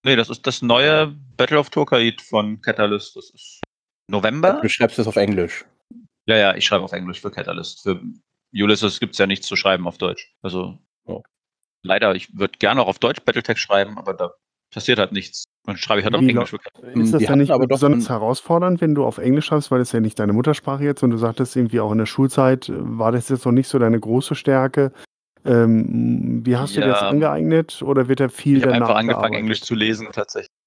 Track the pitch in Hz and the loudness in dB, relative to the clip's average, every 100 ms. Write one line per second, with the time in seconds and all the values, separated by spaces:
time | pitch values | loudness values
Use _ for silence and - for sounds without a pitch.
0 | 131 123 113 113 135 - 120 120 147 156 | 0 2 0 -4 -6 -2 2 2 4 2
1 | 156 147 131 - - 151 139 - 147 127 | 0 -4 -10 -2 0 2 0 0 0 2
2 | 113 - - 107 104 107 - 110 104 104 | 2 -2 -4 -2 -2 -4 -4 0 0 -2
3 | - - - _ - - - _ _ _ | -6 -20 -20 _ -20 -18 -18 _ _ _
4 | - 104 110 143 180 294 110 - 117 - | -6 -2 -2 2 2 2 0 0 0 0
5 | 110 101 101 95 85 - - _ - - | -2 0 2 0 -2 -6 -18 _ -20 -20
6 | - _ - 110 98 92 - 98 90 92 | -20 _ 0 2 4 2 0 0 -2 -8
7 | 90 90 101 - - 87 82 - 101 90 | -10 -10 -12 -10 -8 -10 -10 -8 -6 -4
8 | - - _ _ _ 101 104 107 107 - | -6 -16 _ _ _ -2 2 2 0 -2
9 | 110 - 98 98 - 98 98 92 87 - | -4 0 0 -2 -6 -2 0 0 -2 -4
10 | 90 - - _ 95 92 92 - _ _ | -4 -6 -12 _ -10 -8 -8 -12 _ _
11 | - - - _ _ _ _ _ 92 98 | -14 -14 -16 _ _ _ _ _ -2 2
12 | 107 92 - 92 98 - 104 131 95 - | 2 0 -4 -6 -6 0 0 2 0 0
13 | 120 - - 120 - 113 - 98 101 104 | -2 -2 -2 -2 -2 -4 0 0 0 -4
14 | 101 87 87 - _ _ _ 110 117 120 | -8 -6 -6 -10 _ _ _ -6 0 0
15 | 95 98 - - - _ - 95 - 104 | 0 -4 -8 -12 -16 _ -12 -8 -2 0
16 | 104 117 127 120 120 107 - - - 123 | 0 2 2 2 -2 -8 -16 -20 -8 -2
17 | 113 113 110 139 143 131 127 135 143 123 | 2 2 2 2 4 2 2 2 4 2
18 | 113 117 107 127 - 170 180 175 165 147 | 0 -2 -2 -4 -2 0 0 0 0 2
19 | 120 - 127 143 - 151 - 127 120 117 | 0 0 0 0 2 -2 0 0 0 0
20 | 110 - 104 107 151 147 - 139 143 139 | 0 0 0 0 0 -2 -2 -2 -2 0
21 | 127 113 117 113 127 131 117 117 107 110 | 0 2 0 -2 -4 0 0 0 0 0
22 | 107 - 135 - 131 127 - - 127 113 | 0 0 0 4 4 2 -2 -8 -6 -2
23 | 110 120 - 131 127 120 131 135 117 113 | 0 0 0 -2 2 2 2 2 2 2
24 | 110 120 - 143 - 135 131 147 135 - | 0 -2 -2 -4 0 2 2 0 -2 -2
25 | - _ _ _ - 120 117 113 - 113 | -20 _ _ _ 2 4 6 4 2 0
26 | 120 120 123 120 117 123 143 - - 101 | 0 -2 -2 -2 0 0 -2 -2 0 0
27 | 101 147 156 151 160 160 160 - 135 135 | 0 0 0 0 0 0 0 -4 -2 0
28 | 127 131 131 - 147 139 127 120 117 107 | 2 2 0 0 2 4 4 2 2 2
29 | 113 110 107 110 110 110 - 113 107 110 | 2 0 -2 -2 -2 -4 -4 -2 0 -2
30 | 107 - 104 101 - _ | -6 -8 -8 -8 -12 _